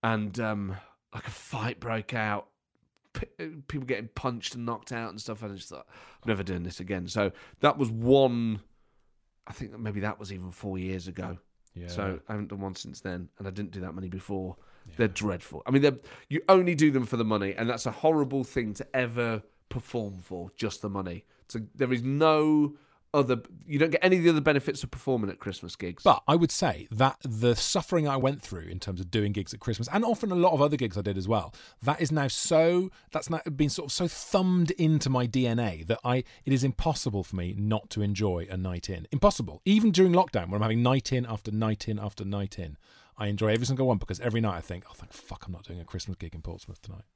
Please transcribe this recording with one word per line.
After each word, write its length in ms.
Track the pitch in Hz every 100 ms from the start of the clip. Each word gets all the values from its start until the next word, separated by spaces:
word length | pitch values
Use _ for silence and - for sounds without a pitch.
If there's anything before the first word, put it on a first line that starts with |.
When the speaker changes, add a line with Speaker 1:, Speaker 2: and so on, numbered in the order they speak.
Speaker 1:
and, 360 | 113 113 107 98
um, 360 | 110 104 98 95 - _ _
like, 140 | - -
a 40 |
fight 500 | 101 - 123 113 -
broke 340 | 117 113 107
out. 320 | 120 107 104 - _ _ _ _ _ _
P-, 140 | - - _
uh, 60 | 160 156 139
people 200 | 151 127
getting 220 | 113 113
punched 400 | - 131 120 -
and 100 | 123
knocked 280 | 117 113 -
out 180 | 120 113
and 100 | 98
stuff, 220 | 110 107
and 100 | 110
I 40 | 98
just 120 | -
thought, 180 | 65 - - - -
"I'm 60 | 113
never 140 | 101
doing 180 | 92 90
this 160 | 87 -
again." 280 | 92 95 87
So 240 | 110 101 - - -
that 180 | 143 143
was 140 | 127
one, 680 | 113 117 139 135 120 117 104 - _ _ _ _ _ _ _ -
I 60 |
think 200 | - 113
that 60 | 110
maybe 200 | 110 104
that 180 | 104 -
was 120 | 104
even 180 | 95 90
four 260 | 87 104 95
years 300 | 92 95 87
ago. 300 | 92 92 90 _ _ _
Speaker 2:
Yeah. 140 | - 87
Speaker 1:
So 320 | 87 98 92 -
I 40 |
haven't 160 | 107 104
done 120 | 98
one 160 | 98 92
since 240 | 92 -
then, 280 | 98 90 87 _
and 100 | 98
I 20 |
didn't 220 | 95 101
do 80 | 92
that 140 | 90
many 140 | 82 92
before. 480 | 95 - 101 92 87 - - -
Speaker 2:
Yeah. 80 | -
Speaker 1:
They're 100 | 113
dreadful. 540 | 92 107 87 - - -
I 40 |
mean, 100 | 135
they're, 160 | 143 127 - - -
you 120 | 139 -
only 260 | 190 180
do 160 | 156 156
them 140 | 135
for 120 | 117 117
the 80 |
money, 300 | 110 107 98
and 140 | - 117
that's 180 | 117 117
a 40 |
horrible 520 | - 156 160 139 135
thing 300 | 120 135 110
to 220 | 104 - 131
ever 460 | 123 117 117 110 - _ _
perform 520 | 123 - 120 104 92
for, 300 | 87 90 85 -
just 260 | 110 -
the 60 | 107
money. 340 | 98 92 87 _ _ _
So 120 | 117 107
there 180 | - 127
is 100 | 127
no 720 | 123 143 156 156 156 151 147 147 _ _ _
other, 300 | 147 127 123 - - -
you 100 | 143
don't 140 | 160
get 140 | -
any 140 | 185 185
of 40 |
the 80 | 170
other 100 | 160
benefits 440 | 143 143 - -
of 60 | -
performing 380 | - - 127 101
at 100 | -
Christmas 340 | - 92 85
gigs. 300 | - 92 87
Speaker 2:
But 180 | 202 123 -
I 80 | 165
would 160 | 165
say 340 | - 165 - -
that 240 | 107 135 -
the 340 | 131 110 120 113
suffering 500 | - 196 - 175 151
I 100 | 135
went 240 | 131 139
through 280 | - 90 85
in 100 | 90
terms 220 | 101 90
of 100 | 92
doing 220 | 110 104
gigs 200 | 101 95
at 60 | 104
Christmas, 300 | - 107 117
and 120 | 202
often 260 | 233 220 220
a 60 | 180
lot 160 | 175
of 100 | 156
other 140 | 147 147
gigs 200 | 117 92
I 60 |
did 160 | 98 95
as 80 | 92
well, 240 | 110 80 - - _
that 180 | - 151
is 100 | 165
now 160 | 156 139
so, 640 | - - 160 165 180 185 - _
that's 180 | 151 -
now 120 | 160 - 139
been 120 | 151
sort 180 | - 135
of 60 |
so 140 | - 175
thumbed 640 | - - 190 185 180 165
into 380 | - 160 156 139
my 160 | 131 123
D 200 | 131 123
N 120 | 117
A 240 | 113 82 82
that 100 | 113
I, 140 | 123 127 - -
it 80 | -
is 100 | 135
impossible 600 | 135 - 170 139 127 98
for 100 | 92 95
me 180 | 87 101
not 320 | 104 107 -
to 100 | -
enjoy 440 | 104 98 104 87 87
a 80 | 92
night 320 | 92 87 -
in. 200 | 90 76
Impossible. 500 | 139 202 - 95 76
Even 260 | - 208 220
during 220 | 175 185
lockdown, 340 | 175 185 104 87
when 60 |
I'm 80 | 104
having 200 | 110 113
night 300 | 120 135 -
in 140 | 131 120
after 240 | 110 -
night 380 | 107 110 107 -
in 100 | 104
after 260 | 101 -
night 340 | 98 101 98 -
in, 160 | 82 73 _ - _ -
I 80 | 104
enjoy 260 | 101 107
every 140 | 113 123
single 220 | 131 131
one, 100 | 107
because 220 | - 90
every 200 | 123 113
night 160 | 113 87
I 40 |
think, 220 | - 90 -
"Oh, 60 |
thank 180 | - -
fuck 340 | - - 98 -
I'm 60 |
not 120 | 90
doing 160 | - 87
a 40 |
Christmas 320 | 82 92 - 92
gig 180 | 82
in 80 | 82
Portsmouth 380 | 85 85 - 87
tonight." 220 | - 92 -